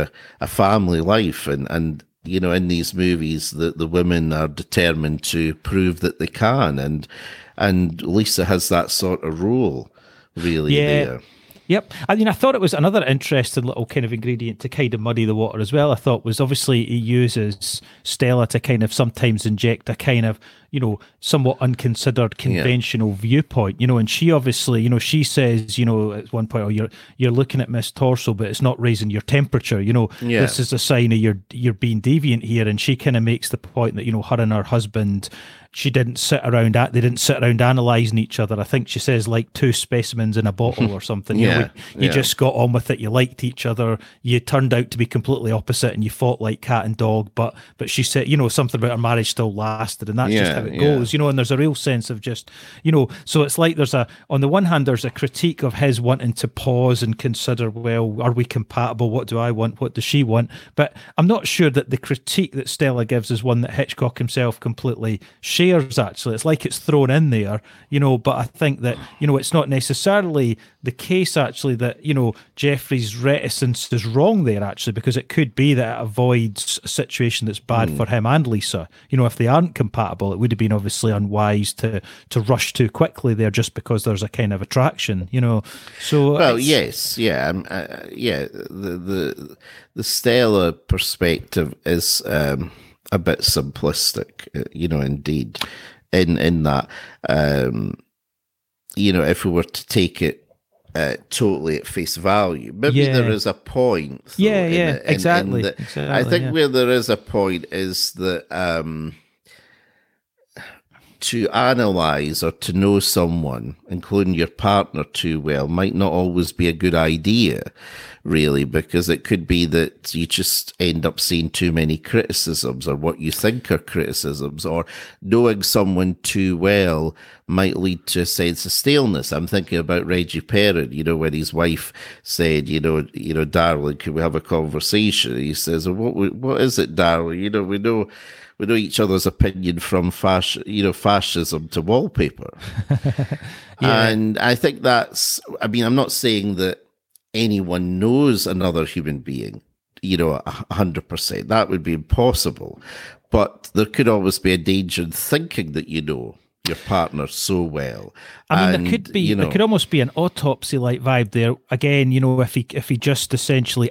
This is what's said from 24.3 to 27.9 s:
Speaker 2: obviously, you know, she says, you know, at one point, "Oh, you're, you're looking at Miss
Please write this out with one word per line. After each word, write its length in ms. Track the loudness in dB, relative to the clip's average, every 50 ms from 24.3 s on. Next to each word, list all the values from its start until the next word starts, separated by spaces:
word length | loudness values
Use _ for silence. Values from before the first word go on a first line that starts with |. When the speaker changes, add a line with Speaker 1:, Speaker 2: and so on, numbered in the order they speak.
Speaker 2:
obviously, 520 | 4 4 2 0 -2 0 0 0 2 2
you 80 | 2 2
know, 80 | 2 0
she 260 | 0 2 2 2 0
says, 540 | 2 2 2 2 2 2 0 -2 -2 -2 0
you 80 | 0
know, 260 | 2 2 2 0 -2
at 180 | -4 -8 -8 -6 -4
one 140 | -4 -4 -2
point, 160 | -4 -4 -2
"Oh, 20 | -2
you're, 220 | -2 -2 -2 -4 -8 -12 -20 -16 -4
you're 140 | 0 0 2
looking 320 | 4 2 2 2 0 -2
at 80 | -2 -2
Miss 200 | -2 -4 -4 -4